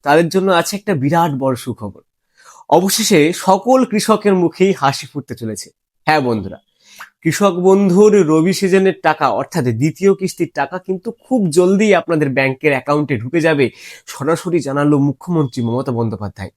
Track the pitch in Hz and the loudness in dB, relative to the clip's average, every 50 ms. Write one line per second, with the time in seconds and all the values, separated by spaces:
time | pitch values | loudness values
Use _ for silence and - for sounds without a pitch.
0 | _ 143 147 160 170 160 175 190 185 190 185 170 170 - - 196 _ 214 190 139 | _ 2 2 2 2 2 0 -2 0 2 0 0 -2 -4 -8 -8 _ -4 -4 -2
1 | 127 147 170 170 170 170 139 127 135 135 127 117 - 131 117 - 113 101 - - | 0 0 0 0 0 -2 -2 -4 -4 -4 -4 -4 -8 -12 -10 -10 -12 -14 -14 -18
2 | _ _ _ _ _ _ _ _ _ - - - - - - 170 185 196 - - | _ _ _ _ _ _ _ _ _ -20 -20 -20 -2 2 2 2 2 0 -2 -2
3 | 214 - - 156 147 156 175 - - 190 190 190 196 240 262 262 254 - 208 214 | 0 2 4 4 4 2 0 -2 0 0 0 0 2 2 2 2 2 0 -2 -4
4 | - - 214 208 - 208 190 185 175 160 - - 185 196 180 - 143 135 139 - | 0 0 0 0 2 0 2 2 0 -2 0 0 0 0 2 0 -2 -2 -2 -4
5 | - - _ 143 131 - 127 - 117 110 107 - - - _ _ _ _ _ _ | -12 -10 _ -12 -12 -12 -14 -10 -10 -10 -10 -10 -14 -18 _ _ _ _ _ _
6 | _ - 156 156 131 123 113 107 95 98 85 - _ _ _ _ _ _ - - | _ 0 0 0 0 -2 -2 -4 -6 -10 -14 -16 _ _ _ _ _ _ -20 -20
7 | - _ _ _ _ 165 147 - 208 196 175 175 180 190 190 202 202 190 175 190 | -20 _ _ _ _ -4 0 2 0 0 0 2 4 4 4 4 4 4 4 6
8 | 208 214 214 202 180 151 156 160 160 190 180 - 196 190 180 190 190 190 175 - | 6 6 6 4 4 4 2 2 2 2 0 0 0 2 2 2 2 2 0 0
9 | - 160 156 - 147 131 104 110 139 - - 175 127 123 113 110 135 160 - - | -2 -2 0 0 -2 -2 -2 -2 -6 -4 -4 -2 -2 -2 -2 0 -2 -2 -2 0
10 | 185 196 196 - 185 180 - - 175 139 _ 143 139 139 180 185 180 - 190 180 | 2 2 2 2 -2 -8 -4 -4 -6 -6 _ -6 -6 -6 -6 -12 _ -6 -8 -6
11 | _ 226 226 _ _ _ 254 247 196 170 143 175 180 185 196 190 220 214 196 170 | _ -12 -14 _ _ _ -2 0 0 0 2 2 2 2 2 2 2 2 2 2
12 | - - 170 156 147 139 127 139 135 135 131 _ - 151 139 127 123 - 147 151 | 2 -2 -2 0 0 0 0 0 -2 -2 -2 _ -2 0 0 0 -2 -2 -2 -2
13 | 151 135 143 110 110 127 - 170 156 165 156 143 135 110 - - - - - - | 0 -2 -4 -4 -4 -4 -4 0 0 0 2 2 0 -2 -2 -10 -20 -20 -20 -20
14 | _ - - - 139 151 170 165 - 180 170 170 131 143 135 143 147 147 151 143 | _ -18 -14 -8 -4 -4 -4 -4 -4 -4 -4 -2 -2 -2 -4 0 0 2 2 2
15 | 139 143 131 _ - 180 175 160 147 123 - 127 120 117 117 127 135 143 123 117 | 2 -2 -2 _ -8 -4 -2 -2 -2 -2 -4 -6 -4 -4 -4 -4 -4 -4 -4 -4
16 | 117 110 107 - 104 98 - - 98 87 _ | -4 -4 -4 -6 -10 -12 -10 -12 -14 -16 _